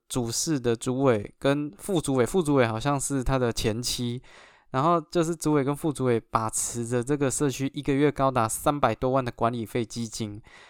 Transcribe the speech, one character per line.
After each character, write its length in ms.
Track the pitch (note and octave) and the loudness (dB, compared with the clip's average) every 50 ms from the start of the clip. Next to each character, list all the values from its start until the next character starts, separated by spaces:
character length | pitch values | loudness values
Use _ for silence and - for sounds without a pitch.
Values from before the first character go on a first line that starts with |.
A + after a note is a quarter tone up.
| _ - | _ -6
主 220 | - C3 A#2+ A#2 | -4 -4 -2 -2
事 300 | A2+ - - E3 D#3 C3 | -2 -4 -2 -2 -2 0
的 160 | A#2+ A#2+ A#2 | 2 0 0
主 260 | A2 - B2+ B2+ C3 | 0 -2 -2 0 2
委 320 | C#3 C3+ A2+ G#2 G#2 - - _ | 4 4 4 4 0 -6 -8 _
跟 340 | - C#3 C#3 D3 D3 D3 - - | 0 2 2 2 -2 -6 -8 -10
副 220 | - - G3 D#3+ | -6 -2 0 0
主 140 | - - C3+ | 0 2 2
委， 120 | C3 A#2 | 2 2
副 160 | - - F#3+ | 2 2 0
主 140 | E3+ C#3+ D3 | 2 4 2
委 100 | C3+ A#2+ | 2 2
好 120 | A2+ A2 A2 | 0 -2 -2
像 220 | G#2+ C#3 C#3+ C#3 | -2 -2 0 0
是 240 | - - C#3+ C3+ B2 | -2 -2 -2 -2 0
他 140 | C3+ C3+ C3 | 0 0 2
的 140 | B2+ A#2 | 0 0
前 300 | A2 - - A2+ G#2 A#2 | 0 0 -2 -2 -2 -2
妻， 400 | B2 - - - B2 A#2+ A#2+ B2+ - - - - - - - _ _ _ | -4 -4 -4 -4 -4 -4 -4 -6 -10 -16 -20 -20 -20 -20 -20 _ _ _
然 120 | - C3 | -2 0
后 180 | C#3+ E3 F3 E3+ | 2 2 2 0
就 240 | D#3 - - F3 D#3+ | 0 0 0 0 2
是 100 | D#3+ F3 | 2 -2
主 200 | D#3+ - D3+ D3+ | 0 2 2 4
委 100 | D3 C3 | 4 2
跟 100 | C3+ D3 | 0 -2
副 160 | C#3+ - D#3+ | -2 -2 -4
主 140 | C3+ - C3 | -2 0 2
委 160 | B2+ A#2 A2+ | 2 2 2
把 300 | - _ - A#2 A2 A2 | 0 _ -2 -2 0 -2
持 360 | - - - - - A#2 A#2 | -2 -4 -4 -4 -4 -4 -4
着 160 | A2+ B2 B2 | -2 -2 -2
这 140 | A#2 B2+ D3 | 0 0 -2
个 140 | C#3 C#3+ C3 | 0 0 -2
社 180 | - - D3+ C#3 | 0 0 -2 -2
区 220 | B2 - C3+ C3+ | -2 -2 -4 -6
一 80 | - D3 | -6 -4
个 140 | C3+ - C#3 | -2 -2 2
月 180 | C3+ D3 D3 | 2 2 2
高 180 | - - C3+ C3+ | 2 2 0 2
达 160 | B2+ B2 A2+ | 2 2 0
三 320 | A2+ - - - D3+ C#3+ D3 | 0 -2 -2 0 0 0 2
百 160 | C3+ A#2 A2 | 2 0 2
多 180 | - - C3 | 0 0 0
万 120 | B2+ C3+ B2+ | 0 0 0
的 80 | A#2+ | -2
管 180 | - - B2 A2+ | -2 0 0 0
理 140 | B2 A#2 A2 | 0 -2 -6
费 180 | - - B2+ | -4 -4 -4
基 240 | A#2 A2 - A#2+ A#2 | -4 -4 -6 -6 -6
金。 340 | A2 - - A2+ G#2 G#2 G#2+ - - - - - | -6 -6 -6 -8 -8 -8 -12 -16 -20 -20 -20 -20